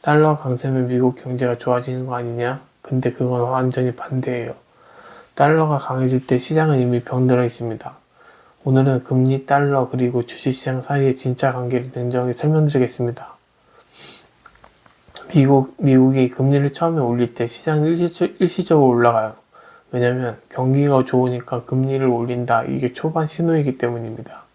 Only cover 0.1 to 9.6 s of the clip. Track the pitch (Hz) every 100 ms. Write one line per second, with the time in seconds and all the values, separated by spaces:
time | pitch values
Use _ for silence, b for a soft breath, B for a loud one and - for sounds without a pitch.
0.1 | 151 156 147 135 127 139 131 127 127 127
1.1 | 123 - 123 127 120 - 123 127 127 127
2.1 | 123 120 120 120 131 - _ - 131 127
3.1 | - 127 123 120 131 127 127 127 120 -
4.1 | 131 131 123 117 - _ B B B B
5.1 | B B - 147 160 156 143 - 131 131
6.1 | 127 - 123 - 160 156 139 123 120 117
7.1 | 127 127 123 123 - 117 107 - - _
8.1 | b b b b b - 131 135 131 -
9.1 | 131 131 135 131 143